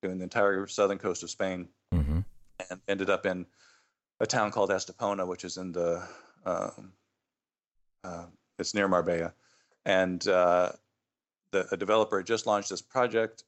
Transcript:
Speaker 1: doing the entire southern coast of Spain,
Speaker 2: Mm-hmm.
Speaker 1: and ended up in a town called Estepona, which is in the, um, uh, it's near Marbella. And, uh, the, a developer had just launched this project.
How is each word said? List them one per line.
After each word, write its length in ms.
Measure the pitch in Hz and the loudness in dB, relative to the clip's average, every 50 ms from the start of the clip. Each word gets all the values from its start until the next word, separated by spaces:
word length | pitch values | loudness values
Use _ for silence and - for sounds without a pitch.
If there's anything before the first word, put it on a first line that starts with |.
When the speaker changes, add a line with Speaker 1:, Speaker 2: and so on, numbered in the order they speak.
| - | -4
Speaker 1:
doing 160 | 95 92 92 | -4 -6 -4
the 40 | 90 | -8
entire 440 | 90 - 113 101 101 98 92 98 98 | -4 0 2 2 4 2 0 -2 -4
southern 320 | - - 104 98 98 92 | 0 2 2 2 2 0
coast 240 | - 101 90 - - | -2 -4 -4 -4 -6
of 80 | 85 | -10
Spain, 380 | - _ 98 95 92 90 87 - _ _ _ _ - | -6 _ -4 -4 -2 -6 -8 -12 _ _ _ _ 0
Speaker 2:
Mm-hmm. 260 | 85 73 71 76 85 98 - - - - - _ - 92 - | 0 2 2 0 0 -2 -4 -10 -18 -20 -20 _ -16 -12 -12
Speaker 1:
and 120 | 92 92 _ - | -12 -12 _ -4
ended 220 | 98 98 98 95 | -2 -2 2 0
up 160 | 98 92 - | 0 2 2
in 220 | 101 92 92 87 _ _ _ _ _ _ _ _ _ _ _ _ _ _ _ | -2 -2 -2 -6 _ _ _ _ _ _ _ _ _ _ _ _ _ _ _
a 80 | 113 110 | -4 -2
town 240 | - 127 107 104 | 0 0 0 0
called 180 | 98 113 101 95 | 2 0 2 2
Estepona, 580 | 98 95 - - 92 _ - 101 101 98 92 90 | 2 0 -2 -6 -8 _ -2 -2 -2 -2 -2 -4
which 160 | 90 87 - | -6 -8 -8
is 140 | 87 82 92 | -10 -10 -8
in 140 | 92 90 | -8 -6
the, 320 | 85 87 85 85 85 87 90 92 - - - - _ _ _ | -4 -2 0 0 0 -2 -4 -12 -16 -20 -20 -20 _ _ _
um, 480 | 95 87 85 - - - - - 95 95 _ _ _ _ _ _ _ _ _ _ _ _ _ _ _ _ _ _ _ _ _ - | -4 -4 -2 -4 -6 -8 -12 -20 -20 -20 _ _ _ _ _ _ _ _ _ _ _ _ _ _ _ _ _ _ _ _ _ -14
uh, 220 | 92 87 85 87 85 - _ _ _ _ - | -12 -12 -12 -12 -14 -20 _ _ _ _ -8
it's 160 | 120 - - | -8 -4 0
near 120 | 104 98 95 | 0 2 4
Marbella. 460 | 92 90 82 92 87 82 82 85 - _ _ _ _ _ _ _ _ _ _ | 4 2 2 2 0 0 -2 -4 -8 _ _ _ _ _ _ _ _ _ _
And, 420 | - 98 92 92 92 90 87 - 101 | 2 4 4 4 2 0 -2 0 2
uh, 440 | 95 92 90 87 87 90 90 - - - _ _ _ _ _ _ _ _ _ _ _ _ _ _ | 4 4 6 6 6 4 4 2 -2 -8 _ _ _ _ _ _ _ _ _ _ _ _ _ _
the, 160 | - 95 90 - | -2 -2 0 0
a 60 | 101 90 | -2 -4
developer 400 | 101 95 107 110 107 107 - 98 | 0 2 4 4 4 2 0 -4
had 100 | 90 95 | 0 0
just 180 | 113 107 - | -2 -2 0
launched 240 | 117 104 101 101 - | 0 0 0 0 -4
this 120 | 98 87 | -8 -10
project. 600 | - _ - 131 123 120 110 113 113 113 113 - - | -10 _ 0 0 0 2 2 0 0 0 -4 -14 -20